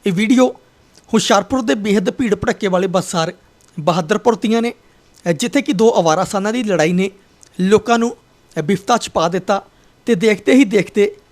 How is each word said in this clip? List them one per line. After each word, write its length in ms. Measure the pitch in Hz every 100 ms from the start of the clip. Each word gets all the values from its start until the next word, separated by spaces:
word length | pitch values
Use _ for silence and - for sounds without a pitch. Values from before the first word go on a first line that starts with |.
| 208
ਇਹ 80 |
ਵੀਡੀਓ 340 | 175 220 254 254 - _ _ _ _ _
ਹੁਸ਼ਿਆਰਪੁਰ 480 | 226 - 208 - 262
ਦੇ 140 | 233 247
ਬੇਹੱਦ 340 | 208 202 190
ਭੀੜ 240 | - 240 196
ਭੜੱਕੇ 320 | - - 196
ਵਾਲੇ 200 | 180 190
ਬਾਜ਼ਾਰ 460 | 180 - 180 160 - _ _ _ -
ਬਹਾਦਰਪੁਰ 560 | 156 170 156 208 240 220
ਦੀਆਂ 260 | 220 233
ਨੇ, 120 | 233 - _ _ _ _ 175 165
ਜਿੱਥੇ 260 | 240 285
ਕਿ 120 | -
ਦੋ 200 | 190 220 240
ਅਵਾਰਾ 240 | 165 156
ਸਾਨਾਂ 300 | 180 202 202
ਦੀ 100 | 240
ਲੜਾਈ 300 | 208 175 156
ਨੇ 160 | 180 190 - _ _ _ -
ਲੋਕਾਂ 400 | 185 208 226 233
ਨੂੰ 160 | 233 240 _ _ _ -
ਬਿਫਤਾ 420 | 156 190 - 233
'ਚ 120 | -
ਪਾ 180 | 202 165
ਦਿੱਤਾ 340 | 180 185 196 - _ _ _ -
ਤੇ 100 | 208
ਦੇਖਦੇ 380 | 214 208 -
ਹੀ 120 | 262 226
ਦੇਖਦੇ 500 | 208 - 214 202 - _